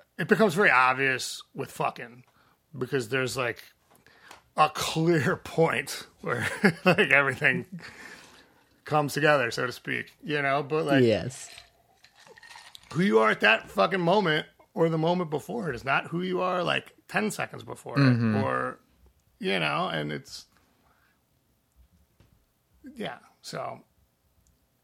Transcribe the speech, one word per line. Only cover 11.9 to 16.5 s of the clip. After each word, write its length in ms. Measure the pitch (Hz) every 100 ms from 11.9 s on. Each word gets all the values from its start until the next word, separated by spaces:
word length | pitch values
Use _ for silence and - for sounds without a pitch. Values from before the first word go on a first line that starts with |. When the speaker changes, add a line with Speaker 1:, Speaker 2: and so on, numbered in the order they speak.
| _ _ _ - - - - - - -
Speaker 1:
who 80 | 135
you 160 | 196 220
are 120 | 220
at 80 | 196
that 280 | 208 220 -
fucking 280 | - 190 185
moment 440 | 170 208 180 151 - _ _
or 160 | - 165
the 80 | 160
moment 320 | 160 180 170
before 380 | 147 - 220 180
it 60 | 117
is 80 | 120
not 220 | 147 -
who 140 | 170
you 200 | 185 180
are, 220 | 185